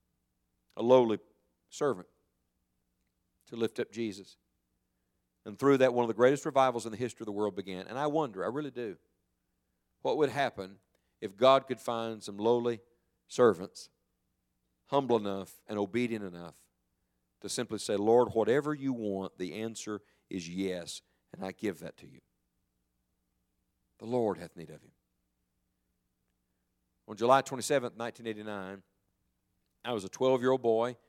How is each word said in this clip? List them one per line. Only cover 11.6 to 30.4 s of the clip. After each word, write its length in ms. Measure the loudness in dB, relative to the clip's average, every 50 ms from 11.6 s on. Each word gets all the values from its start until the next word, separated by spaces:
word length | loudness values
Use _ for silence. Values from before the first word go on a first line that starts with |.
| 4
could 140 | 0 -8 -8
find 420 | -6 -6 -4 -4 -4 -6 -8 -10
some 160 | -12 -12 -8 -2
lowly 440 | 2 2 2 2 2 -2 -4 -4 -8 _ _ _ _ _ _ _ _ -8
servants, 600 | 2 6 6 6 6 4 -2 -12 -12 -16 -20 -20 _ _ _ _ _ _ _ _ _ _ _ _ _ _ _ _ _ _ _ -2
humble 300 | 0 0 2 4 2 2
enough 420 | 2 0 -6 -6 -8 -12 -16 -20 _
and 140 | -10 -4 -4
obedient 440 | -4 -2 -2 -2 -2 -2 -4 -6 -8
enough 320 | -10 -12 -12 -16 -16 -18 _ _ _ _ _ _ _ _ _ _ _ _ _ _ _ _ _
to 80 | -10 -8
simply 300 | -6 -6 -6 -6 -6 -8
say, 160 | -4 -2 0
"Lord, 380 | 2 4 6 6 6 6 4 2
whatever 400 | 0 2 4 4 2 2 0 -4
you 200 | -4 -4 -4 -4
want, 440 | -4 -4 -4 -4 -4 -6 -8 _ -8
the 160 | -10 -8 -8
answer 460 | -8 -8 -8 -8 -10 -10 -10 -10 -10 _ _ _ _ _ -10
is 180 | -10 -8 -8 -8
yes, 540 | -6 -4 -4 -4 -4 -6 -8 -10 -14 -14 _ _ _ _ _ _
and 120 | -16 -12 -10
I 80 | -10 -10
give 260 | -8 -6 -8 -8 -8
that 180 | -12 -16 -16 _
to 100 | -20 -20
you. 140 | -20 -20 _ _ _ _ _ _ _ _ _ _ _ _ _ _ _ _ _ _ _ _ _ _ _ _ _ _ _ _ _ _ _ _ _ _ _ -16
The 80 | -10
Lord 320 | -4 -2 0 0 0 -2 -4
hath 180 | -8 -16 -16
need 140 | -16 -16 -16
of 120 | -18 -20
him." 120 | _ -20 _ _ _ _ _ _ _ _ _ _ _ _ _ _ _ _ _ _ _ _ _ _ _ _ _ _ _ _ _ _ _ _ _ _ _ _ _ _ _ _ _ _ _ -14
On 100 | -6 -2
July 240 | 4 6 6 6
twenty-seventh, 560 | 4 0 -6 -6 -2 0 0 0 0 -2 -8 -8
nineteen 300 | -8 -8 -8 -10 -10 -10
eighty-nine, 560 | -10 -8 -8 -10 -10 -10 -10 -10 -12 -14 -18 _ _ _ _ _ _ _ _ _ _ _ _ _ _ _ _ _ _ _ -8
I 100 | -6 -4
was 100 | -4 -4
a 60 | -6
twelve-year-old 520 | -6 0 2 2 2 4